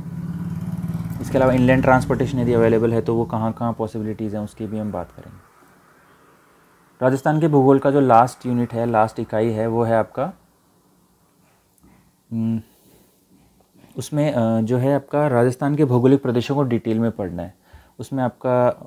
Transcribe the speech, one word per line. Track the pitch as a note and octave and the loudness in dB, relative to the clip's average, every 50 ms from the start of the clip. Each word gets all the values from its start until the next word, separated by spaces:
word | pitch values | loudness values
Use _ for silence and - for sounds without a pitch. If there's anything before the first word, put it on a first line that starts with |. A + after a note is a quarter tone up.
| - - - - - - - - - - - - - - - - - - - - - - - - | -14 -14 -12 -10 -10 -10 -10 -10 -10 -10 -10 -8 -8 -8 -8 -8 -8 -6 -8 -8 -8 -8 -10 -10
इसके | - - - C3 | -6 -4 0 0
अलावा | C3 C3 B2+ | 2 2 2
इनलैंड | B2+ B2 B2+ C3 C3 B2+ | 4 4 4 4 4 4
ट्रांसपोर्टेशन | C3+ C3 B2+ B2 - C3+ A#2 C3 A#2+ B2 B2+ | 4 4 4 4 2 -2 -2 -2 -2 -2 -2
यदि | A#2+ A#2+ B2 | 0 0 2
अवेलेबल | A#2 A2+ A2+ A2+ A2 A2+ A#2 A#2 | 2 4 4 4 4 2 2 0
है | A2+ | 0
तो | G#2+ - A#2 | -2 -2 -2
वो | A#2 A#2 | -2 -2
कहाँ | - - A2 A2 A2+ A2 | -2 -4 -4 -4 -4 -4
कहाँ | - A#2+ A#2 A2+ | -4 -4 -6 -4
पॉसिबिलिटीज़ | - A2+ G#2+ - A#2 G#2+ A2 G#2+ F#2+ A2+ G#2+ G2+ G#2+ | -4 -6 -6 -6 -6 -6 -6 -6 -6 -8 -8 -6 -8
हैं | G#2+ | -8
उसकी | G#2 - - A2 G2+ | -10 -10 -10 -10 -8
भी | G#2 G#2+ | -8 -6
हम | G#2+ G#2 | -6 -6
बात | F#2+ F2 F2 - | -6 -8 -8 -10
करेंगे। | - - - - - F#2+ - _ _ _ _ _ _ _ _ _ _ _ _ _ _ _ _ _ _ _ _ _ _ _ _ _ _ _ _ _ _ - | -14 -20 -20 -20 -20 -20 -20 _ _ _ _ _ _ _ _ _ _ _ _ _ _ _ _ _ _ _ _ _ _ _ _ _ _ _ _ _ _ -2
राजस्थान | B2+ B2+ C3 C3+ - D#3 D3+ D#3 | 0 0 0 0 0 0 0 2
के | D#3 E3 | 2 2
भूगोल | D3 C#3+ C3 C3+ C#3 C#3 | 4 4 6 6 6 4
का | - C#3+ | 4 2
जो | C3+ C#3+ | 2 2
लास्ट | C#3 B2+ A#2+ A2+ A#2+ B2+ - - - | 4 6 6 6 6 4 0 -6 -6
यूनिट | B2 B2 A#2+ A#2+ A#2 - | -4 -2 -2 -2 -2 -2
है, | A2+ A#2 | -4 -2
लास्ट | A#2+ A#2 G#2+ A2 A2+ - - | 0 2 2 0 0 -2 -6
इकाई | A#2 - - A2 A2 A#2 | -8 -4 -2 -2 0 0
है, | A2 G#2+ A2 A#2 | 0 -2 -2 -2
वो | A2+ A#2 A#2 | 0 0 0
है | A2+ A2+ | 2 2
आपका, | A2+ G#2+ - - - C3 E3 - - _ _ _ _ _ _ _ _ _ _ _ _ _ _ _ _ _ _ _ _ _ _ _ _ _ _ _ _ _ _ _ _ _ _ _ _ _ - A#2 | 0 0 -2 -4 -6 -6 -6 -8 -12 _ _ _ _ _ _ _ _ _ _ _ _ _ _ _ _ _ _ _ _ _ _ _ _ _ _ _ _ _ _ _ _ _ _ _ _ _ -10 -6
उम, | A2+ A2+ A2+ A2+ A2+ A2 _ _ _ _ _ _ _ _ _ _ _ _ _ _ _ _ _ _ _ _ _ _ _ _ - - - | -4 -2 -2 -2 -4 -6 _ _ _ _ _ _ _ _ _ _ _ _ _ _ _ _ _ _ _ _ _ _ _ _ -18 -14 -12
उसमें, | B2+ - - D3 D3 D3+ C#3 | -10 -6 -4 -2 -2 0 0
अ, | B2 A2+ A2+ A2+ A2+ | 0 0 0 0 0
जो | A2 G#2+ B2 B2 | 0 0 0 0
है | B2 C3+ C#3+ | 0 0 0
आपका | C3+ C#3 - - D3 D3 D3 | -2 -2 -4 -2 -2 0 0
राजस्थान | B2+ A#2 A#2+ B2+ A#2+ - D3 C#3+ D3 | 2 2 2 2 0 -2 -2 -2 0
के | D3 D#3 | 0 2
भौगोलिक | C3 B2 B2 A#2+ C3 C#3 C#3 - | 2 2 4 4 4 4 4 2
प्रदेशों | C3 A#2 B2 A#2 - C#3+ | 0 -2 -2 -2 -2 -2
को | C#3 C#3+ | -2 0
डिटेल | B2+ A#2+ A2+ - A#2+ A2 A2 | 0 -2 -2 -2 -2 -2 0
में | A#2 A2+ | 0 -2
पढ़ना | A2 - G#2 F2+ E2+ E2+ E2+ | -2 -4 -6 -8 -6 -8 -10
है। | G2+ - _ _ _ - - _ _ _ - | -10 -14 _ _ _ -20 -20 _ _ _ -16
उसमें | A#2 - C#3 C3+ B2+ | -14 -8 -6 -4 -4
आपका | A#2+ - - - C3 B2+ B2+ B2 B2 - - - | -4 -4 -4 -4 0 0 2 2 2 0 -2 -8